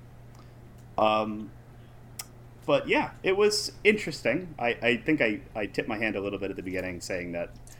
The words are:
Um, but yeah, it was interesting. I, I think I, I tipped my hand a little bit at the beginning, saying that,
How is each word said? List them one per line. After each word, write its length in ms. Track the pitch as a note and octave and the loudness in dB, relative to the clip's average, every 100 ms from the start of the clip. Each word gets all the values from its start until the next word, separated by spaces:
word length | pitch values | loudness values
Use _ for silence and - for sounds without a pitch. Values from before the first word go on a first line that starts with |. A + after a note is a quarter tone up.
| - - - - - - - - - - | -20 -20 -20 -18 -20 -20 -20 -18 -10 2
Um, 520 | G#2+ G#2+ G#2+ G#2+ G#2 - - - - - - - - - - - | 4 4 2 -4 -8 -14 -20 -20 -20 -20 -18 -16 -16 -16 -20 -10
but 240 | - C#3+ - | 2 2 4
yeah, 220 | C#4 A#3+ - | 2 0 -2
it 140 | - F#3+ | 0 4
was 340 | G#3 G#3 - - | 4 4 -2 0
interesting. 720 | G#3 G#3 - D#3 A#2 C#3 F3+ - | 4 4 2 -2 0 0 -2 -2
I, 180 | A#2+ A2 | 0 2
I 140 | A#2 A#2+ | 2 2
think 240 | - D3+ | 2 2
I, 180 | A#2 G#2 - | 2 0 -4
I 120 | A2+ G#2 | -6 -4
tipped 220 | - - | -2 -2
my 100 | A2 | 0
hand 180 | A2 G#2 | -2 -2
a 40 | |
little 200 | G2+ G2 | -2 -4
bit 100 | G2 | -6
at 60 | F#2 | -6
the 80 | |
beginning, 360 | F#2 F#2 F2+ F2 | -6 -4 -4 -6
saying 300 | - F#2+ F2 | -6 -6 -4
that, 180 | E2+ E2+ - - | -6 -6 -10 -18